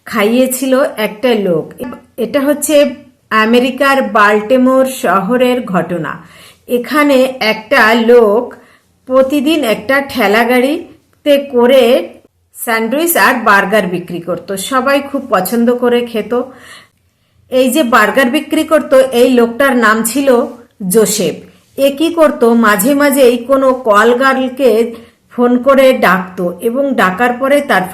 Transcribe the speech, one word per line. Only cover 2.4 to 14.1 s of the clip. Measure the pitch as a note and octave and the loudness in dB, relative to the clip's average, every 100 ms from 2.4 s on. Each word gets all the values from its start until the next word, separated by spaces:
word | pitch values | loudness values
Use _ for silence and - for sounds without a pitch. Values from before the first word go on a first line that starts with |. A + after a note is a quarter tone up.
| C#4 D4 - D4 D4 - - _ _ | -2 -2 0 2 2 -2 -18 _ _
আমেরিকার | A3 A3 A#3+ C4 - C#4 C4+ | -2 2 2 0 -2 0 0
বাল্টিমোর | G#3+ G#3 G#3 G#3+ G#3+ B3+ B3+ C4 C4 | 0 2 2 2 0 2 2 2 0
শহরের | - G#3 F#3 F#3 B3 B3 B3 | -2 -2 -2 0 0 0 -2
ঘটনা। | A#3+ F#3 D#3 F3 D3 C3 - - - _ - | -2 -4 -4 -6 -8 -12 -18 -20 -20 _ -6
এখানে | A#3+ A#3+ C#4+ D4 C4 B3+ - | -6 -2 0 2 2 0 -2
একটা | G#3+ G#3+ - C#4 G#3+ | -4 -4 -2 0 2
লোক | A#3 A3 A#3+ A3 G#3+ B3 - _ _ _ _ - | 2 4 4 4 2 -2 -12 _ _ _ _ -2
প্রতিদিন | C4 C4 D4 C4 D#4+ | 0 2 0 0 0
একটা | A#3+ G#3 - C#4 C#4 | 0 -4 -2 -4 -2
ঠেলা | - G3+ G#3+ | -4 0 0
গাড়িতে | A#3 B3 C4 E4 - - _ _ D4 C#4+ | 0 0 0 -4 -8 -20 _ _ 0 0
করে | - B3 A#3+ C4+ A#3 C4+ F4 - _ _ _ | 0 0 4 4 4 2 -2 -14 _ _ _
স্যান্ডউইচ | - - A3+ A3+ C#4 E4+ C#4 | -14 -6 -4 -2 -2 -2 0
আর | G3+ B3+ | 0 0
বার্গার | G#3+ G3 F#3+ G#3+ F#3 | 0 0 2 -2 -2
বিক্রি | F3 - | -6 -8